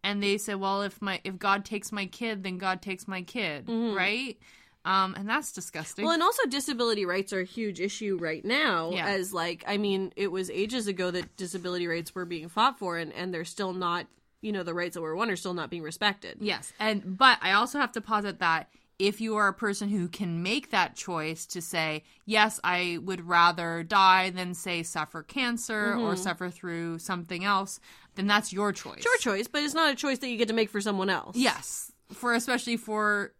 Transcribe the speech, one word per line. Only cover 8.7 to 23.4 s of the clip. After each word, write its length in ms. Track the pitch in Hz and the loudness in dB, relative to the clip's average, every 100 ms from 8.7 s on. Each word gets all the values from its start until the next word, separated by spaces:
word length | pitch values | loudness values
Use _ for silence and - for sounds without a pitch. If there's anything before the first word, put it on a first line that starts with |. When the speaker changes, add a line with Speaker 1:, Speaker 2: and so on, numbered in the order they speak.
| 175 165 | 2 0
Speaker 1:
Yeah. 140 | 180 170 | -2 0
Speaker 2:
as, 240 | 196 185 | 0 -2
like, 300 | 180 170 170 - | -2 -2 -4 -4
I 100 | 202 | 0
mean, 340 | 208 190 190 - | 2 0 -2 -2
it 160 | 196 | -2
was 180 | 185 180 | -2 -4
ages 380 | 180 208 247 208 | -2 -2 -2 -2
ago 240 | 185 180 | -2 -2
that 240 | 180 - - | -2 -6 -10
disability 480 | 185 185 180 180 175 | -8 -6 -4 -2 -2
rights 300 | 165 165 185 | -2 -4 -8
were 100 | 175 | -8
being 220 | 175 165 | -8 -6
fought 300 | 214 247 254 | 2 2 2
for, 180 | 185 170 | -4 -4
and, 160 | 160 | -6
and 180 | - 180 | -6 -6
they're 140 | 170 170 | -4 -6
still 280 | - 190 | -4 -4
not, 340 | 185 180 175 - _ _ _ | 0 0 -2 -4 _ _ _
you 100 | 214 | -4
know, 120 | 202 | -4
the 100 | 170 | -2
rights 220 | 170 175 170 | -2 -2 -4
that 60 | |
were 140 | 160 165 | -4 -2
won 140 | 226 | -2
are 60 | 180 | -2
still 180 | 190 | -4
not 160 | 175 147 | -4 -6
being 140 | 175 | -8
respected. 540 | 156 - 214 196 87 - | -8 0 0 0 -12 -6
Speaker 1:
Yes, 340 | 208 160 - - | -4 -4 -8 -4
and, 380 | 214 208 190 190 | -2 0 -4 6
but 180 | 269 233 | 8 8
I 80 | 185 | 6
also 260 | 202 247 285 | 4 4 0
have 140 | 254 | 0
to 100 | 226 | -2
posit 380 | 214 214 202 - | 0 0 0 0
that 300 | 175 160 - _ _ _ | 2 2 -2 _ _ _
if 220 | 196 208 | 0 2
you 160 | 220 214 | -2 4
are 100 | 202 | 2
a 60 | |
person 340 | 190 208 202 202 | 2 -2 0 0
who 220 | 202 175 | 0 -2
can 340 | - 190 170 | -2 -2 -2
make 280 | 180 262 - | 0 -2 2
that 220 | 202 170 - | 2 2 -2
choice 500 | - 165 156 160 - | -4 -4 -4 -6 -8
to 140 | 180 | -10
say, 420 | 170 175 160 156 _ _ - | -4 -2 -2 -4 _ _ 0
"Yes, 340 | 214 214 - 175 | 4 4 4 0
I 340 | 180 180 170 | 0 0 -4
would 240 | 185 185 170 | -4 -6 2
rather 540 | 175 | 6